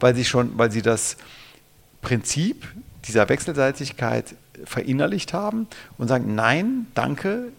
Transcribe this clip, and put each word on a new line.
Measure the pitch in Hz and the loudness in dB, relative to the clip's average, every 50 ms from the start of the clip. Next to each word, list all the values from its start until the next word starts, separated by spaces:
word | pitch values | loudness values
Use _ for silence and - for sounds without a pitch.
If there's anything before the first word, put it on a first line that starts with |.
Weil | - 127 120 | 4 4 6
sie | 123 120 | 4 2
schon, | - - 123 123 117 104 | 2 2 2 2 2 2
weil | 107 117 113 | 2 2 4
sie | 104 113 | 2 2
das | 104 117 113 110 - - - - - - - - - - - - _ _ _ _ - _ _ - | 2 2 2 2 0 -4 -6 -8 -14 -20 -20 -20 -20 -20 -20 -20 _ _ _ _ -20 _ _ -8
Prinzip | - - 123 110 - - - 143 170 220 - - - - - 208 - - - - - | -4 -2 -2 -2 -2 -2 -2 -2 0 -2 -2 -6 -10 -16 -16 -18 -20 -20 -20 -16 -6
dieser | - 107 113 104 - | 2 4 4 4 4
Wechselseitigkeit | 131 - - 180 156 143 135 135 135 - 143 131 - - 127 117 117 117 113 - - - - _ - - - | 4 0 -2 -2 0 2 2 2 0 -2 -6 -8 -6 -4 -2 -2 -2 -2 -4 -6 -12 -20 -20 _ -20 -18 -12
verinnerlicht | - - 123 - - 131 139 147 165 202 185 - - - | -8 -6 -4 -2 0 0 0 2 0 0 -2 -4 -4 -4
haben | 180 202 208 214 226 226 - - - - - - - | -4 -4 -4 -4 -4 -6 -8 -10 -18 -20 -16 -10 -4
und | 123 117 | -2 0
sagen, | 131 127 117 104 107 | 0 0 0 0 0
„Nein, | 107 110 113 131 165 196 233 262 254 233 - - | 2 2 2 2 2 0 0 -2 -2 -4 -4 -2
danke, | 113 120 131 147 - - 196 208 240 247 240 - | -2 0 0 -2 -2 -2 -4 -4 -4 -6 -10 -14